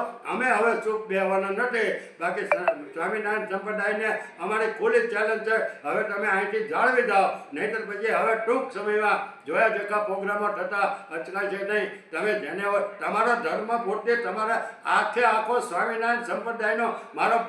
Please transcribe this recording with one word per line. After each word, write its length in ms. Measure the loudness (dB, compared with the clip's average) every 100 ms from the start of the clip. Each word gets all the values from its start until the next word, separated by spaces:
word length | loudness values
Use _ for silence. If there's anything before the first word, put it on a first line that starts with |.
| 2 -6
અમે 220 | -6 0 2
હવે 220 | 4 4 2
ચૂપ 320 | 0 -2 0
બેહવાના 420 | 0 2 2 0
નથી. 400 | 0 0 0 0 -2 -8 -6
બાકી 260 | -4 -2 0
સ-, 480 | 0 -2 -8 -10
સ્વામિનારાયણ 540 | -6 -4 -2 -2 -2 -2
સંપ્રદાયને 640 | -4 -4 -2 -2 -2 -2 -4 -6 -8
અમારી 320 | -2 0 0 0
ખુલ્લી 300 | 2 4 2
ચેલેન્જ 360 | 0 0 0
છે. 120 | 2 2 0 -4
હવે 180 | -2 -2
તમે 240 | -2 -2 0
અહીંથી 420 | 0 0 -2 0
જાળવી 340 | 2 4 4
જાઓ, 240 | 4 4 4 0 -8
નહીંતર 300 | -4 -4 -4 -6
પછી 200 | -4 0
હવે 300 | 2 2 2
ટૂંક 360 | 2 0 -2
સમયમાં 460 | -4 0 2 2 2 -2 -10 -2
જોયા 220 | 2 4
જકા 300 | 2 0 -2
પ્રોગ્રામો 500 | 0 -2 -2 0 -2
થતા 380 | -2 -2 0 0 -2 -8
અચકાય 380 | -8 -6 -4 -4
છે 120 | -2
નહીં. 220 | -2 0 -2 -6 -8
તમે 220 | -2 0 0
જેને 220 | -2 -2
હોય, 180 | 0 0
તમારો 540 | 0 -4 -2 2 2 2
ધર્મ 280 | 0 -2 -2 -2
પોતે, 380 | 0 -2 0 0
તમારા 460 | 0 -2 0 -2 -4 -6 0
આખે 380 | 2 2 4
આખો 360 | 4 4 2 0
સ્વામિનારાયણ 640 | 0 0 0 0 0 0
સંપ્રદાયનો 640 | -2 -4 -4 -2 0 2 0 -2 -6
મારો 240 | 0 4 4